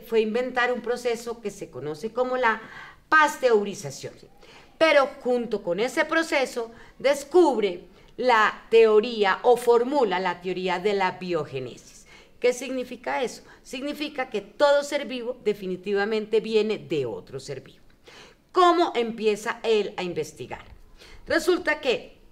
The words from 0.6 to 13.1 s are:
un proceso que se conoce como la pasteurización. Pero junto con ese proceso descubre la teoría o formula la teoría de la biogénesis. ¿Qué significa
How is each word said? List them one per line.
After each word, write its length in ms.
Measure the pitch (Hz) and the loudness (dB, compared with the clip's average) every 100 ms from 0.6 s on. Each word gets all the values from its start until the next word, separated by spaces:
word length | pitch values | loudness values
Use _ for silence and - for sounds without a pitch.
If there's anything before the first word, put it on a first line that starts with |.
| 247 | -2
un 80 | 240 | -2
proceso 600 | 220 240 240 233 233 226 | -4 -4 -4 -6 -8 -10
que 100 | 202 | -10
se 180 | - 165 | -12 -14
conoce 440 | 123 143 156 220 | -12 -10 -8 -8
como 240 | 240 254 254 | -4 -2 0
la 240 | 233 214 - - - - - | 0 0 -8 -18 -20 -18 2
pasteurización. 1040 | 311 294 - 254 214 202 180 139 - 123 - - - - - - - | 4 4 2 2 4 2 -8 -12 -12 -14 -16 -20 -20 -20 -20 -18 0
Pero 320 | 320 285 269 - | 4 4 2 -2
junto 420 | 247 247 226 202 | -2 -2 -2 -6
con 180 | 170 175 | -4 -2
ese 240 | 254 320 302 | -2 -2 0
proceso 680 | 330 320 294 254 247 226 - - - | 0 0 -2 -2 -6 -10 -14 -20 -2
descubre 920 | 247 285 - 359 311 220 202 175 - - - - | 0 0 2 4 6 4 -2 -4 -14 -20 -20 -4
la 520 | 247 220 190 - - | 2 4 4 0 2
teoría 720 | 226 220 214 247 220 190 180 | 6 8 6 4 0 0 2
o 140 | 247 233 | 4 4
formula 600 | 233 233 240 294 214 180 | 6 4 4 2 2 0
la 180 | 185 175 | -2 -4
teoría 400 | 185 180 185 180 | -6 -4 -2 -2
de 140 | 202 | 0
la 180 | 196 185 180 | 0 -2 -2
biogénesis. 840 | 180 165 143 135 123 - - - - - - - | -4 -4 -4 -8 -10 -14 -20 -20 -20 -20 -20 -2
¿Qué 140 | 247 | -2
significa 680 | 247 269 262 247 240 262 | -2 -6 -8 -8 -10 -6